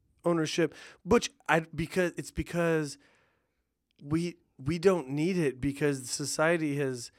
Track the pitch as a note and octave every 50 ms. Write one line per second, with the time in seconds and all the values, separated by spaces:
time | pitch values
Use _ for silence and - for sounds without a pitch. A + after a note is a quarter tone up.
0 | _ _ _ _ - F3 E3+ E3 D#3 D3 - - D#3+ D3+ - - - - - _
1 | - E3+ A3+ A#3 - - _ _ - - D3+ E3 D#3+ - - D3 E3 D3+ - F#3
2 | F3+ E3+ E3 - C#3+ - - - D3+ - - F3 E3+ E3+ D#3+ D#3+ D3+ C#3 - -
3 | _ _ _ _ _ _ _ _ _ _ _ _ _ _ _ _ _ _ _ -
4 | D3 C#3+ D#3 E3 F3 F3 - _ _ _ _ - C3 C#3 E3+ F3 D#3+ G3 F#3 E3+
5 | C#3 B2+ C#3 D3 D#3 F3+ G3 F3 D#3+ C3+ B2 B2 C3 C#3+ C#3 - D3+ D3 C#3+ C3
6 | A#2+ A#2+ - - C#3+ C3 - - D#3 E3 F3 E3+ D#3 D3 C#3+ C#3+ C#3+ C3 B2+ A#2+
7 | A#2 - _